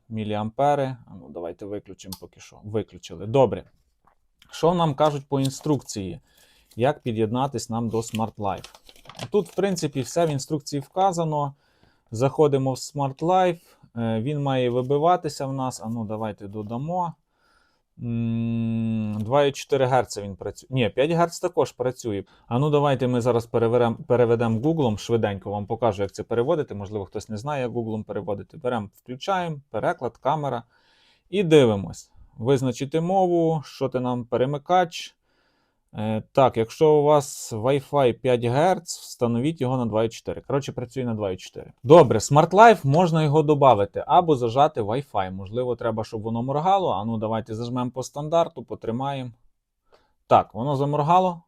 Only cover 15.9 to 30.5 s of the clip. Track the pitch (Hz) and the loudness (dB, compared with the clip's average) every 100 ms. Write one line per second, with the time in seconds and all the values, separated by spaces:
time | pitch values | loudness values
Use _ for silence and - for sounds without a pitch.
15.9 | 117 104 107 110 101 101 107 104 117 151 | -8 -6 -6 -6 -8 -12 -10 -8 -8 -6
16.9 | 180 175 - _ _ _ _ _ _ _ | -4 -6 -8 _ _ _ _ _ _ _
17.9 | - 120 117 117 113 117 117 113 113 113 | -12 -6 -4 -2 -2 -2 -2 -2 -2 -2
18.9 | 110 107 107 107 139 143 135 - 139 131 | -2 -4 -4 0 2 2 0 -2 0 2
19.9 | 127 107 - 101 95 104 - - 131 107 | 2 0 -6 -10 -10 -10 -10 -6 -2 0
20.9 | - 151 165 170 - 180 165 131 - 123 | 2 0 2 0 -2 -4 0 -2 -2 -4
21.9 | 127 120 98 95 _ _ 120 151 147 143 | -4 -6 -6 -8 _ _ -2 2 2 2
22.9 | 131 127 123 120 117 113 120 113 120 120 | 2 0 0 2 0 0 0 2 4 2
23.9 | 117 - 123 117 117 120 110 143 165 127 | 0 0 2 4 4 2 0 0 2 0
24.9 | 101 - 117 107 98 101 101 101 113 117 | -2 0 0 0 -4 -6 -8 -6 -2 -2
25.9 | 98 98 - 104 113 127 165 131 101 101 | 0 -4 -6 -4 -2 0 -2 -4 -8 -10
26.9 | 107 95 107 - 107 135 147 123 117 110 | -8 -8 -10 -10 -10 -6 -6 -4 -6 -6
27.9 | 110 104 104 95 101 92 - 123 123 101 | -6 -6 -8 -6 -8 -10 -8 -6 -4 -6
28.9 | - - 127 - 190 170 147 - 107 143 | -14 -18 -12 -4 -4 -4 -10 -10 -6 -4
29.9 | 175 120 - 131 151 143 | -4 -8 -6 -4 -2 -4